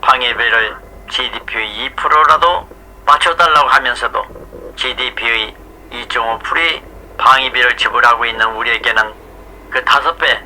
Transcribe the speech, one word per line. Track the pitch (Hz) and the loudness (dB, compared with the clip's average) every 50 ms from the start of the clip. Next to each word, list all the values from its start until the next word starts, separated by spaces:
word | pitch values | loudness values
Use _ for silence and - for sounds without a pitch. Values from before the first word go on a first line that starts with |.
방위비를 | - 143 131 127 123 120 117 107 117 117 110 113 110 110 - - - - - - - - | 4 2 2 2 2 -2 -2 0 0 2 2 2 0 0 -4 -10 -18 -20 -20 -20 -18 -8
지디피의 | - - 127 120 - 117 - - - 113 110 107 104 | -6 -6 -6 -6 -8 -10 -12 -8 -8 -6 -6 -6 -8
이 | 110 123 135 | -8 -10 -8
프로라도 | - - - 147 151 151 151 147 156 151 175 175 180 180 - - - - - - - - - | -8 -4 -2 2 4 4 4 4 4 4 4 2 2 0 -4 -10 -20 -20 -20 -20 -20 -6 2
맞춰달라고 | - 143 147 - 175 170 170 175 165 156 147 143 - | 2 2 2 2 -2 2 2 2 4 4 4 4 4
하면서도 | 131 139 135 123 123 120 120 113 117 113 - - - - - - - - - 127 127 | 2 2 2 0 -4 -2 -4 -4 -4 -4 -6 -6 -12 -18 -18 -18 -18 -18 -18 -16 -10
지디피의 | - - 127 120 - 127 123 - - 120 117 117 113 107 104 - - - - - - - - | -8 -6 -6 -4 -4 -6 -6 -6 -4 -2 -2 0 -2 -2 -6 -8 -18 -20 -20 -20 -20 -20 -16
이점오 | 123 120 120 - - 123 117 113 113 113 | -14 -14 -12 -6 -4 -2 -2 -2 -4 -4
프로의 | - - - 160 165 165 156 - - - - - - - - - | -4 -4 -2 0 0 0 -2 -4 -10 -16 -20 -20 -20 -20 -8 0
방위비를 | - 120 131 135 131 127 123 127 123 123 120 | 4 4 4 4 2 0 0 2 2 2 2
지불하고 | - - 120 110 120 120 120 117 113 117 | 0 -2 -2 0 4 4 4 4 2 0
있는 | 117 113 113 113 113 110 | -4 -2 0 -2 -2 0
우리에게는 | 110 117 117 117 113 113 120 110 113 110 107 104 - - - - - - - - - - - | -2 -2 -2 -2 -2 0 0 0 0 0 -2 -4 -14 -20 -20 -20 -20 -20 -20 -20 -20 -18 -6
그 | - 127 127 | -6 -4 0
다섯 | - - 139 135 151 170 - | 2 0 2 0 -2 -4 -2
배 | 160 143 120 104 - | 0 0 0 -2 -4